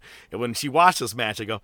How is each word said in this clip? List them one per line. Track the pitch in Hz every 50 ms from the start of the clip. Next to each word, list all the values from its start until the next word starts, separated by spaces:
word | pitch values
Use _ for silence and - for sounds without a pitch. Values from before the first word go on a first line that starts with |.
| _ - - - - _
And | - 101
when | 120 120 113
she | - - 143
watched | 127 160 175 180 175 -
this | 127 110 110
match, | 123 117 107 104 -
I | 110
go, | 101 110 101